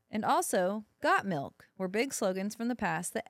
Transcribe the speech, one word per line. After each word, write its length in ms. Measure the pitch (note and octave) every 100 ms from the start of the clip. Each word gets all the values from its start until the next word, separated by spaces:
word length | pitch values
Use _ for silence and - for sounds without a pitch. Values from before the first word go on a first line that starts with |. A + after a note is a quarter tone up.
| _
And 120 | G#3+
also, 640 | - D4+ F4+ G#3+ F3+ G#3+ G#3 -
"Got 240 | D4 F#4+ G3
milk" 420 | E3+ - - - -
were 100 | F#3
big 260 | G#3 C4+
slogans 400 | - G3+ F#3+ G3+
from 140 | - A#3
the 80 | A#3+
past 380 | F#3+ E3 F3
that 100 | -